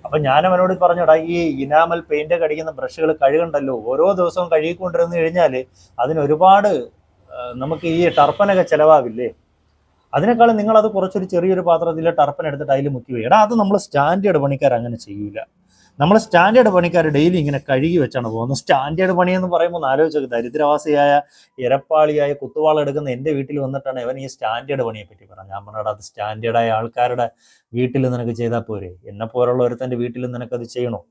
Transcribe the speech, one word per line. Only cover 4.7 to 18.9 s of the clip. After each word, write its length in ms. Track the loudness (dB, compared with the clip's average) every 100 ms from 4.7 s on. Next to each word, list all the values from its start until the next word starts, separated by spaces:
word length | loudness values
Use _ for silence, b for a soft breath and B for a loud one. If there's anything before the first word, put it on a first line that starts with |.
| -6 -4 -2 -2 0
കഴിഞ്ഞാല് 440 | -2 2 0 0 -8 b b -6
അതിന് 220 | -2 -2
ഒരുപാട്, 520 | 0 4 6 6 4 -2 -6 _ _ _ _
ആ, 60 | -16 -14 -8
നമുക്ക് 320 | -8 -6 -4
ഈ 140 | 0 2
ടർപ്പനൊക്കെ 560 | 4 2 4 2 2 2
ചെലവാവില്ലേ? 580 | 4 6 6 4 -6 -8 -8 _ _ _ _ _ _ _
അതിനേക്കാളും 420 | -2 0 4 4 4
നിങ്ങൾ 180 | 2 2
അത് 100 | 2
കുറച്ചൊരു 340 | -2 -2 -4 -2
ചെറിയൊരു 380 | -2 0 0 2
പാത്രത്തിൽ 360 | 0 0 -2 -2
ടർപ്പൻ 360 | 2 0 0 -8
എടുത്തിട്ട് 260 | -4 0 0
അതിൽ 140 | 0
മുക്കി 220 | -6 -8
വെയ്." 120 | -6 2
"എടാ, 140 | 4
അത് 140 | 4 2
നമ്മൾ 200 | 0 0
സ്റ്റാൻഡേർഡ് 600 | 0 0 0 0 0 0
പണിക്കാർ 300 | 0 0 0
അങ്ങനെ 240 | 0 -4 -10
ചെയ്യൂല. 420 | -12 -12 -10 -12 -16 _ _ b b -2
നമ്മൾ 160 | 2 2
സ്റ്റാൻഡേർഡ് 540 | 4 4 6 6 4 2
പണിക്കാർ 300 | 2 2 2
ഡെയിലി 300 | 2 2 2
ഇങ്ങനെ 220 | -2 -4
കഴുകി 380 | -2 0 2 0
വെച്ചാണ് 300 | 0 -2 -4
പോകുന്നത്." 300 | -4 -4 -4
സ്റ്റാൻഡേർഡ് 560 | 0 0 0